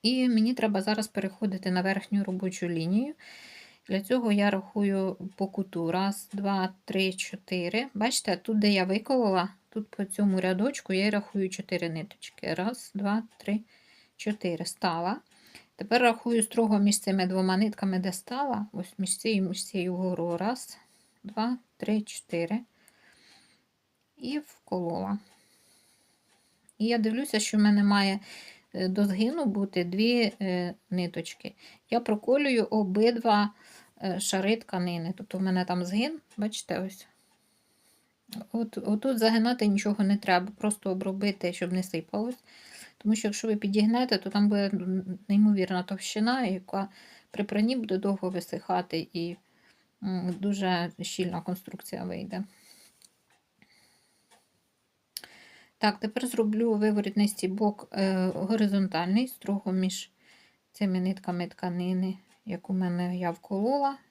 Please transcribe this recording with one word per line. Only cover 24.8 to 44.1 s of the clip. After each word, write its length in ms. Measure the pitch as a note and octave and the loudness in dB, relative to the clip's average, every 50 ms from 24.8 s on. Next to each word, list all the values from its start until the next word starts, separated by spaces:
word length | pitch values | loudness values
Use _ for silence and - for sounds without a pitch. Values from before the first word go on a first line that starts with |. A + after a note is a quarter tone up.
| F3+ E3+ E3+ F#3 F#3 G3 G3+ G#3 - _ - _ _ _ _ _ _ _ _ _ _ _ _ _ _ _ _ _ _ _ _ _ _ _ _ _ _ - _ _ | -4 -4 -4 -4 -4 -4 -4 -6 -6 _ -20 _ _ _ _ _ _ _ _ _ _ _ _ _ _ _ _ _ _ _ _ _ _ _ _ _ _ -20 _ _
І 80 | G#3+ | 0
я 120 | A3+ A#3 A#3 | 2 2 2
дивлюся, 420 | G#3+ A3 A3 A#3+ C#4 - - G#3+ | 2 0 0 0 -2 0 0 -2
що 180 | G#3+ - - G#3 | 0 2 2 4
в 20 | |
мене 240 | G#3 G#3 G#3 G3+ G3+ | 6 6 6 6 6
має, 360 | G3+ G3+ G3+ G3 G3 F#3+ G3+ - - - - - - - - _ _ - | 6 6 4 4 2 0 -2 -6 -12 -20 -20 -20 -20 -20 -20 _ _ -6
е, 140 | F#3+ F#3+ F#3 | -4 -2 -2
до 160 | F#3 G#3 G#3 | 2 2 2
згину 400 | G3+ F#3+ F#3+ A3 A#3 D4+ E4+ D4 | 2 2 2 0 0 0 0 -2
бути 400 | A#3+ G3 G#3 G3 G3 - F#3 F3 | -2 0 0 -2 -2 -2 -2 -2
дві, 480 | F3 F3+ F#3+ A3 A#3 B3 A#3+ A#3 G3+ - - | -2 0 2 2 4 4 4 2 0 0 -2
е, 340 | G3+ F#3+ F3+ F3+ F3+ F3 - _ _ _ | -4 -2 -2 -2 -2 -4 -6 _ _ _
ниточки. 640 | F#3 F3+ F3+ E3+ F3 E3 E3 - - _ - - - _ - - - _ _ _ | -2 -2 -2 -2 -4 -6 -8 -8 -12 _ -14 -14 -14 _ -20 -20 -20 _ _ _
Я 100 | - A#3 | -2 -2
проколюю 640 | A#3+ - A3+ G#3 - - B3+ C#4+ D4 C#4 B3+ A#3 G#3+ | 0 0 -2 -2 2 2 2 4 4 2 2 2 2
обидва, 840 | - - A3 G#3 F#3 F#3 G#3 A3 A#3 A#3+ A#3 A3+ A#3 G#3 G#3 G#3 G#3 - _ - - - - - _ _ _ - | 2 0 0 0 0 2 4 4 4 2 2 2 4 4 4 4 2 -2 _ -20 -20 -20 -20 -20 _ _ _ -4
е, 180 | G3 F3+ F3+ | -4 -4 -2
шари 360 | G3+ - - F#3+ F#3+ G3 A3+ | -2 -2 -2 0 2 2 0
тканини. 580 | A3+ A3+ - - F#3 F3+ F3+ F3 E3+ E3 E3 F#3 | 0 -2 -6 -4 -4 -2 -2 -4 -4 -4 -6 -6
Тобто 220 | - G3+ - - F#3 | -8 -10 -8 -4 -2
в 40 | F#3+ | 0
мене 220 | F#3+ F#3 F#3 F3+ | 2 2 0 0
там 200 | F3+ F3+ F3+ F3+ | 0 -2 -2 -2
згин, 340 | F3+ F#3+ G#3+ A#3+ D4 D#4+ D4+ _ _ - | -2 0 0 0 0 -4 -8 _ _ -8
бачите, 420 | - G#3 G#3+ G#3+ - - - - - | -6 -6 -4 -4 -8 -8 -6 -6 -4
ось. 280 | F#3 F#3+ F#3+ - - _ _ _ _ _ _ _ _ _ _ _ _ _ _ _ _ _ _ _ _ _ _ _ _ _ A3+ A3 - _ - | -4 -6 -10 -14 -20 _ _ _ _ _ _ _ _ _ _ _ _ _ _ _ _ _ _ _ _ _ _ _ _ _ -16 -16 -14 _ -6
От, 260 | A3+ A#3 A3 - G#3+ | -6 -6 -4 -6 -8
отут 400 | - - G#3 G#3+ - C4+ C4 A3+ | -2 -2 -2 0 0 0 0 4
загинати 480 | A3 A3 A3+ A#3 A3 A#3+ B3 B3 G#3+ | 4 4 4 4 4 2 2 2 2
нічого 380 | G#3 G3 G3+ - G#3 G3+ G#3 G#3 | 2 4 4 2 0 0 2 4
не 120 | G3 G3+ | 2 2
треба, 320 | G3+ - - F#3 F3+ F3+ G3 G#3+ - | 2 4 4 4 4 4 0 -8 -2
просто 320 | - G#3+ G#3 - - G3 | -2 -2 -2 -2 -4 -4
обробити, 640 | F#3 F#3 F#3+ G3 F#3+ G3 G3+ G#3 G3 G3 - F3 F3+ | -2 -2 -2 -4 -4 -2 -2 -2 -2 0 -2 -4 -2
щоб 200 | - F#3 F3+ F3+ | -2 -4 -2 -2
не 100 | F#3 F#3 | -2 -2
сипалось. 560 | F#3 - E3 D#3+ - - G3+ G#3+ A#3+ B3+ - _ _ - - - - - - - - _ _ | -2 -4 -6 -6 -4 -4 -4 -4 -4 -6 -10 _ _ -20 -20 -20 -20 -20 -20 -20 -20 _ _
Тому 160 | - G#3+ A3 | 0 2 2
що 140 | G#3+ - G#3+ | 2 2 -2
якщо 200 | G#3 - - A3+ | -2 -2 -2 0
ви 80 | G#3+ | 0
підігнете, 600 | G#3 - G3+ G3 G#3+ G#3 G#3+ A3+ A#3+ B3+ B3+ | 0 0 0 2 4 4 4 4 2 2 2